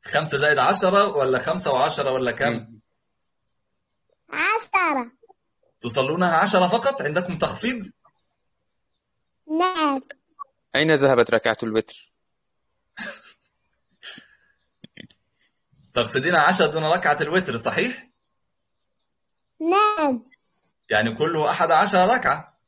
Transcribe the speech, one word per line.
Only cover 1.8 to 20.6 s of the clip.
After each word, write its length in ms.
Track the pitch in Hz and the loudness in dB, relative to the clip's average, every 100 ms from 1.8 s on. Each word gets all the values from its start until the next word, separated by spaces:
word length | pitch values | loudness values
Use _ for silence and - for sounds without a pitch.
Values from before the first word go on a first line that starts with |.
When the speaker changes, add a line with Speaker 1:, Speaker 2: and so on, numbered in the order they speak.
| 131 131 135 | 0 0 -2
Speaker 1:
ولا 220 | 131 123 | -2 -2
كم؟ 480 | 117 131 117 110 113 _ _ _ _ _ _ _ _ _ _ _ _ _ _ _ | -2 -2 -4 -10 -20 _ _ _ _ _ _ _ _ _ _ _ _ _ _ _
Speaker 2:
عشرة. 840 | - 349 453 - 381 349 277 233 _ _ _ _ _ _ _ | -6 -4 -4 -4 -2 -2 -2 -6 _ _ _ _ _ _ _
Speaker 1:
تصلونها 560 | 120 123 131 165 180 165 | -4 -2 0 0 2 2
عشرة 320 | 196 190 180 | 4 4 2
فقط؟ 340 | 233 277 277 | 2 0 -2
عندكم 360 | 147 156 180 165 | -2 -4 -4 -4
تخفيض؟ 520 | 160 - 233 247 190 _ _ _ _ _ _ _ _ _ _ _ _ _ _ _ - 311 | -4 -2 -6 -6 -12 _ _ _ _ _ _ _ _ _ _ _ _ _ _ _ -8 -2
Speaker 2:
نعم. 440 | 359 359 302 277 - - _ _ - _ _ 131 | -2 0 -2 -2 -8 -20 _ _ -20 _ _ -2
Speaker 3:
أين 180 | 156 | 2
ذهبت 360 | 151 139 123 113 | 4 4 4 4
ركعة 260 | 113 113 110 | 2 0 -2
الوتر؟ 500 | 113 110 - - _ _ _ _ _ _ _ _ _ - | 0 -2 -2 -12 _ _ _ _ _ _ _ _ _ -12
Speaker 1:
<laughs> 440 | - - - - _ _ _ _ _ _ - - - _ _ _ _ _ - - - _ _ _ _ _ _ _ _ | -12 -12 -20 -20 _ _ _ _ _ _ -20 -20 -20 _ _ _ _ _ -20 -20 -20 _ _ _ _ _ _ _ _
تقصدين 400 | - 117 - 147 | -4 -2 -2 0
عشرة 320 | 170 151 185 160 | 2 2 4 2
دون 180 | 160 | 0
ركعة 380 | 156 180 160 147 | 0 0 2 -2
الوتر، 340 | 151 180 180 113 | 0 -2 -2 -2
صحيح؟ 540 | - - 233 - - _ _ _ _ _ _ _ _ _ _ _ _ _ _ _ | -2 -2 -4 -6 -16 _ _ _ _ _ _ _ _ _ _ _ _ _ _ _
Speaker 2:
نعم. 680 | 330 381 427 415 302 247 - _ _ _ | -2 2 0 0 -2 -4 -8 _ _ _